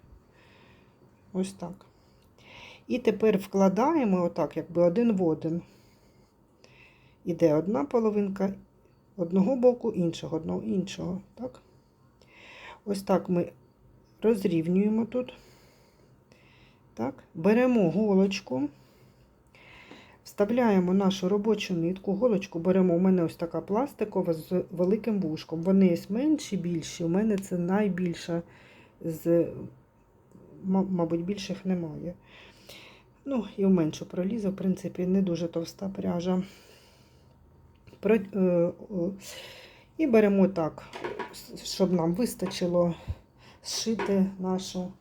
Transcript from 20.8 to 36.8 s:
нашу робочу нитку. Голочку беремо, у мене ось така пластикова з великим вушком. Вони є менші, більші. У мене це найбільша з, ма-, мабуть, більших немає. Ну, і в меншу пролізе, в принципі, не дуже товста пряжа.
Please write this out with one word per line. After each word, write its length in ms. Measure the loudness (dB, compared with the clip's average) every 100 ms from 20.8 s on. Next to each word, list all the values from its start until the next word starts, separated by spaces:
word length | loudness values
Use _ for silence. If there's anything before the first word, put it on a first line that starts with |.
| 4
нашу 340 | 2 2 0 0
робочу 460 | 0 0 0 -2
нитку. 400 | -2 -2 -4 -4
Голочку 440 | 0 0 0 -4 -4
беремо, 360 | 2 4 4
у 40 | 4
мене 240 | 4 4
ось 140 | 0 -4
така 240 | -6 -6
пластикова 720 | -4 -2 -2 -4 -4 -2 -2
з 320 | -4 -2 -4 -2
великим 500 | -2 0 0 0 -2
вушком. 420 | -2 -6 -8 -4
Вони 240 | 2 6 6
є 120 | 4 -2
менші, 480 | -2 0 0 -2 -6
більші. 480 | -4 -4 -6 -6
У 40 | -2
мене 280 | 0 0 -2
це 220 | -2 -4
найбільша 840 | 0 0 0 0 -4 -4 -6 -6 -6 -16 -20 -20 -20 -10
з, 460 | -8 -4 2 2 2 -4 -14 -18 _ _ _ _ _ -20 -20 -8
ма-, 220 | 0 0 2
мабуть, 340 | 0 0 -2
більших 420 | -4 -6 -8 -6 -4
немає. 480 | -2 -4 -8 -10 -12 -18 -20 -20 -20 -20 -20 -20 -20 _ _ -6
Ну, 160 | -4 -4 0
і 80 |
в 60 | 2
меншу 360 | 4 2 -4 -8
пролізе, 420 | -6 -4 -2 -4
в 80 | -2
принципі, 500 | -2 -2 -4 -4 0
не 160 | 2
дуже 260 | 2 -2 -4
товста 400 | -4 -8 -8 -10
пряжа. 540 | -6 -4 -2 0 0 -2 -10 -20 -20